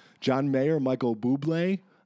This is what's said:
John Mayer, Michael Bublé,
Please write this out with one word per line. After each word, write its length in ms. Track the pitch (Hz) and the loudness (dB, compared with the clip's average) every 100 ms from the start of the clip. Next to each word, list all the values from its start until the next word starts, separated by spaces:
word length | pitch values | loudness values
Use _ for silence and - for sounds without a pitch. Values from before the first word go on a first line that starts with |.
| - _ | -20 _
John 300 | - 131 143 | -2 0 2
Mayer, 280 | 135 139 160 | 0 2 0
Michael 340 | 131 127 123 110 | 0 0 0 0
Bublé, 600 | 120 139 143 160 175 190 - _ | 0 0 0 -2 0 -2 -6 _